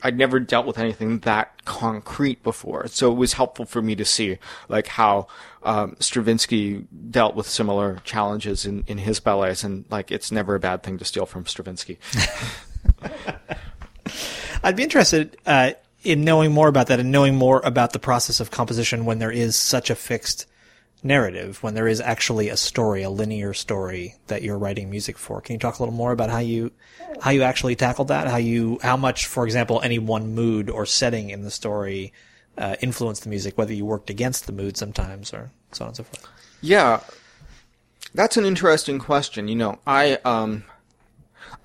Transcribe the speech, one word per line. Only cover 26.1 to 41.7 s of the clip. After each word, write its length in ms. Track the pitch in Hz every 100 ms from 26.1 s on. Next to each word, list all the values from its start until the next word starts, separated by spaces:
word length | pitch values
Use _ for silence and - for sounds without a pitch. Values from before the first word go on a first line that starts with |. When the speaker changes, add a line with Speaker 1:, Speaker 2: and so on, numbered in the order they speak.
Speaker 2:
about 200 | 120 110
how 80 | 117
you, 320 | 117 113 117 - _ - - 269
how 80 | -
you 140 | 139
actually 320 | 127 - 127 120
tackled 320 | 123 123 139
that? 200 | 151 147
How 100 | 120
you, 420 | 117 117 113 123
how 160 | 123 131
much, 300 | 131 - -
for 180 | 131 117
example, 340 | 120 117 113
any 160 | 123 117
one 340 | 110 110 110
mood 380 | 110 117 107 104
or 160 | 110 101
setting 420 | - 120 113 101
in 140 | 101
the 80 | 104
story, 600 | - 110 104 98 98 95 - _ _ _ -
uh, 180 | 98 95
influenced 420 | 127 - 117 104
the 60 | 110
music, 280 | 104 95 -
whether 160 | 110
you 120 | 107 104
worked 240 | 104 -
against 360 | 101 127 131 -
the 60 |
mood 240 | 101 98 -
sometimes 580 | 107 - 95 98 101
or 180 | - 127 - _
so 140 | - 117
on 40 |
and 80 | 120
so 60 |
forth? 240 | 120 - - - _ _
Speaker 1:
Yeah. 400 | 151 202 131 113 - - _ _ - - _ _ _ _ -
That's 240 | - 220 233
an 80 | 196
interesting 540 | 170 170 156 - 139
question. 480 | - 143 - 110 104
You 80 | 113
know, 240 | 110 - -
I, 280 | 139 147 131 127
um, 400 | 113 110 107 - - _ _ _ _ _ _ - - 131